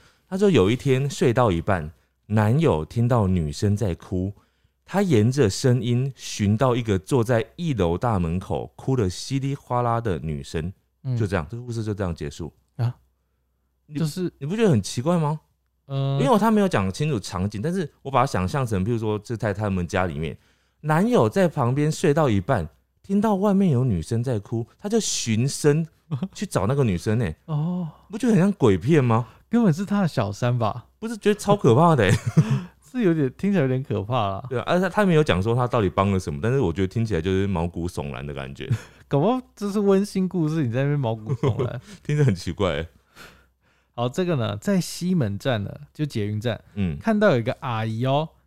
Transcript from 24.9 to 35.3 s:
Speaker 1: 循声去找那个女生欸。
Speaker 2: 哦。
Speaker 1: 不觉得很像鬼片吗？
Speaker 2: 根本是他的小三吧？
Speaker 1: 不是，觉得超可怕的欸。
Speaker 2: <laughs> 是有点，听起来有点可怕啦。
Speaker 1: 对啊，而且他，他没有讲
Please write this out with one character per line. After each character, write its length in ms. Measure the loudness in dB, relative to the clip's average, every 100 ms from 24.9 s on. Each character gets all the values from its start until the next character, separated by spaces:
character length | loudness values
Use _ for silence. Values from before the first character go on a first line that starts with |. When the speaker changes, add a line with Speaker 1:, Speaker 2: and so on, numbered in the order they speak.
| -2
Speaker 1:
循 480 | -2 -4 -2 0 0
声 380 | 2 2 2 -2 _ -8 -8 -8
去 100 | -8
找 220 | -4 -2 0
那 80 |
个 80 | 2
女 160 | 2 0
生 220 | 0 0
欸。 160 | -2 -6
Speaker 2:
哦。 440 | -6 -4 -2 -4 -6 -10 -14
Speaker 1:
不 80 | -4
觉 80 | 2
得 60 |
很 80 | 4
像 100 | 4
鬼 220 | 4 2 2
片 280 | 4 2
吗？ 240 | 4 2 0 -12 -2
Speaker 2:
根 140 | 2
本 100 | 2
是 120 | 2
他 180 | 0 0
的 60 | 0
小 240 | 0 -4
三 260 | -2 -2 0
吧？ 280 | 0 -4 -12 -12
Speaker 1:
不 80 | -8
是， 100 | -2
觉 160 | 0
得 60 | 0
超 180 | 2 4
可 160 | 6
怕 220 | 6 6
的 80 | 6
欸。 160 | 4 2 2 2 2
Speaker 2:
<laughs> 320 | 0 -4 _ _
是 120 | -2
有 120 | 0
点， 180 | 2 0 -2
听 140 | 0
起 60 | 2
来 40 |
有 60 | 2
点 120 | 0
可 220 | -2 -4
怕 260 | -2 -2 -2
啦。 160 | -4 -6
Speaker 1:
对 80 | -6
啊， 60 | 0
而 100 | 0
且 20 |
他， 60 | 0
他 180 | 2 4
没 80 |
有 80 | 4
讲 180 | 4